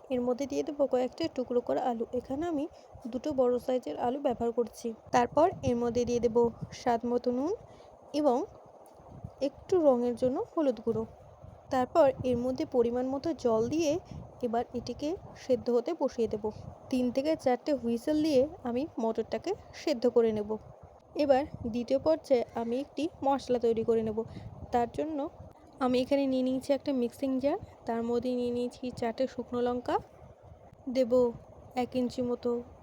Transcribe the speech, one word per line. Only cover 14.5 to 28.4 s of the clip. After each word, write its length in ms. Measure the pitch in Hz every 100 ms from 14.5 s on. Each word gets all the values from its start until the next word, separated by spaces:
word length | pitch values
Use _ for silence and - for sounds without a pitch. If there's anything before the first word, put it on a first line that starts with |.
| 233 247
এটিকে 340 | 247 226 240 294 381 - -
সেদ্ধ 260 | - 247 233
হতে 200 | 240 240 339
বসিয়ে 280 | 269 - 220
দেব। 160 | 214 214 - - - -
তিন 160 | 254 247
থেকে 200 | 240 294 320
চারটে 280 | 269 247 - 277
হুইসেল 380 | 233 233 269 302
দিয়ে 200 | 311 269 285 359
আমি 180 | 247 240 302 -
মটরটাকে 520 | 226 220 220 226 - 415 - -
সেদ্ধ 220 | - 262 240 233
করে 140 | 226
নেব। 180 | 214 208 214 - - - - - -
এবার 260 | 285 262 285 - 240
দ্বিতীয় 260 | 233 233 269 311
পর্যায়ে 380 | 320 - 247 233
আমি 220 | 233 233 247
একটি 200 | 285 - 311 -
মশলা 360 | 269 269 - 247
তৈরি 180 | 226 226
করে 180 | 226 226
নেব। 160 | 220 214 226 - - - -
তার 180 | 247 233 -
জন্য 220 | 294 302 302 - - - - -
আমি 160 | 254 254
এখানে 200 | 254 277 277
নিয়ে 180 | 262 254
নিয়েছি 220 | 262 -
একটা 200 | 269 - 262
মিক্সিং 300 | 240 - 269 262
জার, 180 | 269 381 - -
তার 160 | - 233
মধ্যে 280 | 233 240 254
নিয়ে 160 | 247